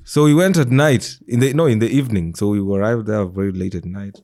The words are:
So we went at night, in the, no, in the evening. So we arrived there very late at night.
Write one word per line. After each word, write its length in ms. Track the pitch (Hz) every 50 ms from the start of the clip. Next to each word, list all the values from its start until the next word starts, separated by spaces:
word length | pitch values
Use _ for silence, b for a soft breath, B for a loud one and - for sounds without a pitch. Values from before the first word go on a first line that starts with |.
| -
So 200 | - - 147 151
we 100 | 147 147
went 220 | 165 185 190 180
at 140 | 165 135 120
night, 480 | 135 135 151 151 127 104 - - - _ -
in 140 | - 120 120
the, 120 | 131 139
no, 140 | 131 156 170
in 120 | 143 113 107
the 100 | 117 101
evening. 460 | 120 143 135 120 107 92 82 85 82
So 140 | - 104 104
we 120 | 104 101
arrived 460 | 98 98 101 98 101 113 120 117 107
there 180 | 107 107 107 98
very 280 | 87 92 98 98 98
late 220 | 92 90 95 95 98
at 100 | 85 -
night. 360 | 85 92 101 98 101 - -